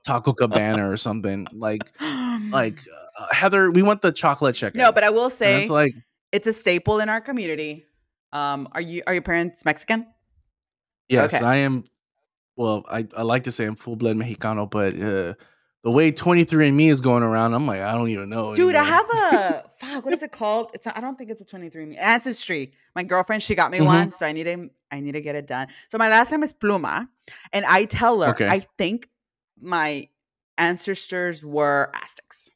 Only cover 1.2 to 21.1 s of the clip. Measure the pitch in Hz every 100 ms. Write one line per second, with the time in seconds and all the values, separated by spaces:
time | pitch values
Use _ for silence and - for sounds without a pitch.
1.2 | 101 98 92 107 113 107 - _ 302 269
2.2 | 247 233 214 170 117 80 - - - -
3.2 | - - 190 196 190 175 196 208 180 147
4.2 | 160 139 139 120 104 226 247 214 208 214
5.2 | 247 247 208 196 208 151 147 - _ _
6.2 | _ 202 220 220 - 175 208 214 214 220
7.2 | 226 247 180 151 151 151 _ _ _ _
8.2 | _ 147 143 139 135 - 170 170 - 180
9.2 | 190 170 170 - 156 151 - 226 226 _
10.2 | _ _ _ _ _ _ _ _ _ 123
11.2 | 113 131 117 135 139 131 - _ _ _
12.2 | _ _ _ - 117 104 - 113 110 -
13.2 | 113 127 123 117 107 110 - 113 117 110
14.2 | 117 110 110 107 104 107 98 - 107 98
15.2 | 87 - _ _ _ _ 117 123 160 -
16.2 | 175 175 165 160 147 139 160 139 127 120
17.2 | 117 110 113 117 147 98 101 117 117 104
18.2 | 98 110 - 220 370 311 294 339 440 453
19.2 | 381 247 190 156 - _ 262 285 247 330
20.2 | 302 - 214 220 226 196 233 214 247